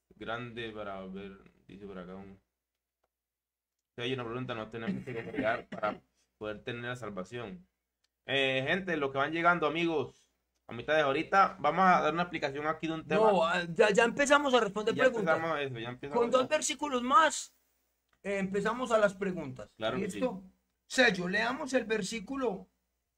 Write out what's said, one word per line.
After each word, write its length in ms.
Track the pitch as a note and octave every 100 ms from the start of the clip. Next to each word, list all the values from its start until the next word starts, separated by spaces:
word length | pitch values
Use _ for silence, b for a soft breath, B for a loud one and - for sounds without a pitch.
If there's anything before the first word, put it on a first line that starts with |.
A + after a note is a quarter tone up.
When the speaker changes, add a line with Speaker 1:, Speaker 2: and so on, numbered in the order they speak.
| _ -
Speaker 1:
grande 540 | G#2+ A#2 A#2+ A#2 A2+
para 300 | G#2+ G2+ F#2+ F#2+
ver", 260 | F#2+ G2 G2 - _ -
dice 200 | F#2+ G2
por 120 | F#2
acá 160 | F2
un. 240 | F#2+ G2 G2 _ _ _ _ _ _ _ _ _ _ _ _ _ _ _ -
Si 60 |
hay 100 | B2
una 120 | B2+
pregunta, 300 | A#2 B2 B2+
"No 160 | A2+ A2
tenemos 320 | A#2 A2+ C3
que 80 | B2+
llegar 540 | A#2 A2+ G#2+ A2 A#2+ -
para 320 | - G#2+ - _ _ _ -
poder 240 | G#2+ G#2
tener 220 | B2 A#2+
la 120 | A#2+ B2
salvación". 720 | G#2 G2 F#2 A#2+ G#2+ F3 _ _ _ _ _ _ -
Eh, 380 | C#3 C3+ C3 C#3
gente, 280 | F#3 F#3+ D#3
los 140 | C#3
que 60 | C3+
van 140 | D3
llegando, 340 | E3 E3+ F3 D3+
amigos, 640 | D#3+ E3+ D3+ B2 - _ _ _ _ -
a 60 |
mitad 220 | A#2 C3
de 80 | D#3
ahorita, 560 | C#3 D3 D#3+ G3 F#3+ -
vamos 240 | C#3+ E3+
a 160 | F#3 E3
dar 140 | D3+
una 80 | E3
explicación 440 | F3 E3 C#3+ C#3+ D3+
aquí 200 | D#3 D#3+
de 80 |
un 120 | D#3+ C#3+
tema. 140 | G3
Speaker 2:
No, 240 | A3 F3+
ah, 200 | E3 F3 E3+
ya, 160 | E3 G#3+
ya 140 | G3+
empezamos 500 | A#3 A3+ C#4 C#4+ C#4+
a 60 | B3
responder 340 | G#3 G#3+ G#3+
Speaker 1:
Ya 80 | -
Speaker 2:
preguntas. 320 | C4 A3+ F3 D#3+
Speaker 1:
empezamos 240 | E3 D3
eso, 180 | C#3 A#2
ya 100 | A#2
empezamos 320 | B2 C#3+ A#3+
Speaker 2:
Con 80 | A#3+
dos 120 | C4
Speaker 1:
ya. 60 | B3+
Speaker 2:
versículos 540 | D4+ D4+ C#4 D4 B3
más, 520 | B3 D4+ D4+ - - _ _ _ _ _ _ _
eh, 160 | F#3+ G3
empezamos 520 | F#3+ G3+ A3 B3 A#3+
a 60 | A3
las 160 | G3+
preguntas. 560 | G3 F#3+ E3+ C#3 B2+ G#2 -
Speaker 1:
Claro 220 | A2 B2+
que 60 |
Speaker 2:
¿Listo? 380 | G3 - B3 F#3+
Speaker 1:
sí. 80 | - _ _ _ -
Speaker 2:
Sello, 420 | C4 A#3+ F3 F3
leamos 460 | G#3 A#3 C#4+ C4+
el 100 | B3+
versículo. 840 | G#3+ G#3+ F#3 A3+ F#3+ C4 A#3 F#3 - _ _ _ _